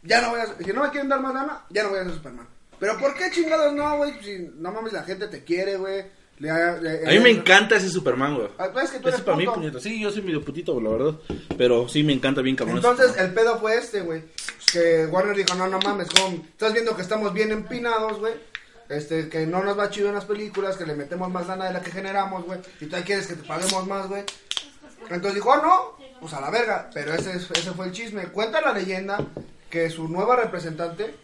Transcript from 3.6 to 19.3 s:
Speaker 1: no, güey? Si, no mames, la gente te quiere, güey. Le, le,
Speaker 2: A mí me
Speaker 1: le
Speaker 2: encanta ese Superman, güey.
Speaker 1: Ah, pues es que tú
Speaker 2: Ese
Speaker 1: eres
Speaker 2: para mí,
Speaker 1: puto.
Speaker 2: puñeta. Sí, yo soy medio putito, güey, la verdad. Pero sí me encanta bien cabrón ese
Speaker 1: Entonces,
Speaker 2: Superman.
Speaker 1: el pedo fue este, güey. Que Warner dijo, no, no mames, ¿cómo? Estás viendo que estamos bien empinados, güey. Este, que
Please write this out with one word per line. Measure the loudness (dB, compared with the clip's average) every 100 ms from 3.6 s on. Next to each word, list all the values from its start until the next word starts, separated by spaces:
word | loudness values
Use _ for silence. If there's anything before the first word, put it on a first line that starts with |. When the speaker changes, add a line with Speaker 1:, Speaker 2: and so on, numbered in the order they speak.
| 4
Speaker 1:
no, | 4 0 2
güey? | 0 -2
Si, | -10 -10 -10 -8
no | -8
mames, | -6 -6
la | -6
gente | -6 -6 -8
te | -10
quiere, | -4 -2 0 -2
güey. | -4 -6 -8 -18 _ _
Le, | -2 2 2 2
le, | -4 -2 4
Speaker 2:
A |
mí | 8
me |
Speaker 1:
le | 8
Speaker 2:
encanta | 6 8 8 8 4
ese | 2
Superman, | 0 0 2 2
güey. | 0 -4 -4
Speaker 1:
Ah, | -4
pues | -2 -4
es |
que | 0
tú | 0
Speaker 2:
Ese | 0
Speaker 1:
eres | 0
Speaker 2:
para | 2
mí, |
Speaker 1:
puto. | 2 0
Speaker 2:
puñeta. | -4 -6
Sí, | -6 -4
yo | -2
soy | -2
medio | -2 -4
putito, | -4 -8 -2
güey, | 0 0
la |
verdad. | 2 0 -2 -8 -10 -6 2
Pero | 6 6 4
sí | 2
me | 4
encanta | 4 2 2
bien | 2 0
cabrón | 0 2
ese | 4
Speaker 1:
Entonces, | 6 6
Speaker 2:
Superman. | 6 0
Speaker 1:
el |
pedo | 4 4 4
fue | 2 0
este, | 0 -4
güey. | -4 -6 -8 -12 -12 2 2
Que | 4 4 4 4
Warner | 2 2 2
dijo, | 2 2
no, | 0
no | 0
mames, | 0 0 2
¿cómo? | 2 2 -2 -10
Estás | _ 0
viendo | 2 0 -2
que |
estamos | -2 0 0
bien | 0 0
empinados, | -2 -4 -4 0 0 0 -2
güey. | -4 -6 -10 -18 -18 -20 -8
Este, | -8 -4 -4
que | -4